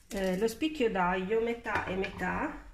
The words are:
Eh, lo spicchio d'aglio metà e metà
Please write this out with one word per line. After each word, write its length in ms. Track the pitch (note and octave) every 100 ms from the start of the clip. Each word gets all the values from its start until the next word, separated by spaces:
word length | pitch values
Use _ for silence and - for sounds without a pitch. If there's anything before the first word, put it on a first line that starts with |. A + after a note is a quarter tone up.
| -
Eh, 300 | G3 F#3+ F#3
lo 100 | A3+
spicchio 420 | A3+ D#4 D#4 A3+
d'aglio 520 | F#3+ F3+ F#3+ F#3 A3+
metà 420 | A#3 A#3 A3+ G#3
e 120 | - F#3
metà 680 | G3 - F3+ F3+ D4 D4 -